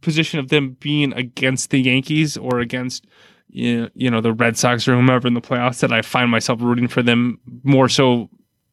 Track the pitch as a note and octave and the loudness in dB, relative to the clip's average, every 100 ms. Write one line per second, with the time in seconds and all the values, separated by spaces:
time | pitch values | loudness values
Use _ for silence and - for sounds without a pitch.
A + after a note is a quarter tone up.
0 | - D3+ D#3+ E3 C3 D3+ C#3 B2+ D3 D3 | -2 -2 -2 -4 0 0 -2 -8 -4 0
1 | C#3+ B2 B2 - C3 C3 - C#3 B2+ B2+ | 0 -2 -8 -4 -2 -2 -2 0 2 0
2 | C3 D#3 D3+ - B2+ B2 A#2+ B2+ B2+ B2 | 0 -2 0 -4 -4 -2 -2 -6 -8 -10
3 | _ _ - _ _ - A#2+ A#2+ A#2 - | _ _ -20 _ _ -6 -2 -2 -4 -2
4 | B2+ A2+ A2+ A2 A#2 A2+ B2 A#2+ B2 B2 | 0 0 0 2 0 2 0 0 2 4
5 | B2+ B2+ A#2+ A#2+ - B2 B2 A#2+ A#2+ A2+ | 4 4 0 -2 -2 -2 -2 -2 0 0
6 | A2 B2+ B2 A2+ - A#2+ A#2+ A#2+ B2 C3+ | 0 0 2 0 0 -2 0 0 0 0
7 | A#2+ A#2 B2 A2+ - B2 C3+ C3+ B2+ - | 2 2 0 -4 -14 -8 2 4 4 4
8 | C3+ A#2+ A2 _ _ _ _ | 4 2 -2 _ _ _ _